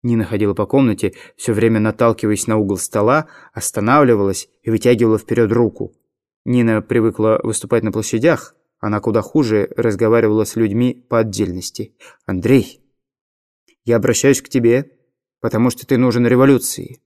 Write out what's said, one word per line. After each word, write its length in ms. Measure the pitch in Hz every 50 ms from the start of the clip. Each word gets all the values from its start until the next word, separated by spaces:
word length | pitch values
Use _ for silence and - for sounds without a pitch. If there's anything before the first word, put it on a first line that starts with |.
| -
Нина 200 | 120 117 113 107
ходила 300 | - 117 101 107 101 98
по 120 | - 104
комнате, 480 | - - 139 135 117 98 - - 92 - - - - _
все 180 | _ - - 110
время 260 | 104 117 113 113 107
наталкиваясь 680 | 107 110 107 - 123 117 107 - - 104 107 101 -
на 120 | - 110
угол 200 | 110 104 98 98
стола, 500 | 92 - - - 107 101 117 135 156 156 - - - - _ _
останавливалась 960 | 110 - - - 110 101 113 135 151 143 123 117 101 98 98 95 - - _ _ _
и 80 | _ 120
вытягивала 480 | 110 107 - 120 123 104 120 113 110
вперед 340 | 104 - - 113 120 117 101
руку. 420 | 113 120 120 104 - - - - _ _ _ _ _ _ _ _ _ _ _
Нина 360 | - 123 123 117 113 110 107
привыкла 580 | 104 - 123 120 110 113 - - 107 110 110 -
выступать 420 | - 117 107 - - - 120 113 110
на 80 | 110
площадях, 640 | 107 110 107 - - 110 123 170 156 - - - _ _ _ _ _ _
она 200 | - 104 104 104
куда 220 | - - 101 113
хуже 480 | 101 - - 156 139 110 107 104 - - -
разговаривала 680 | - 117 113 101 - 113 107 117 117 110 107 107 110 107
с 120 | - -
людьми 380 | 113 113 104 98 117 123 127 117
по 260 | - _ _ 120 113
отдельности. 760 | 113 110 95 101 104 90 87 92 87 - _ - 107 - _ _ - - _ _ _
"Андрей, 560 | - 95 90 - 113 135 127 - - - _ _ _ _ _ _ _ _ _ _ _ _ _ _ _ _ _ _ _ _ _ _
я 120 | 117 117
обращаюсь 460 | 113 101 127 113 - - 139 139 135
к 80 | - -
тебе, 420 | - 127 117 117 120 131 143 - _ _ _ _ _ _ _ _ _ _
потому 300 | - 92 - 110 120 123
что 160 | 117 - -
ты 100 | - 135
нужен 300 | 120 127 123 113 123 120
революции. 760 | 117 127 123 131 139 139 120 - - - - - - - _ _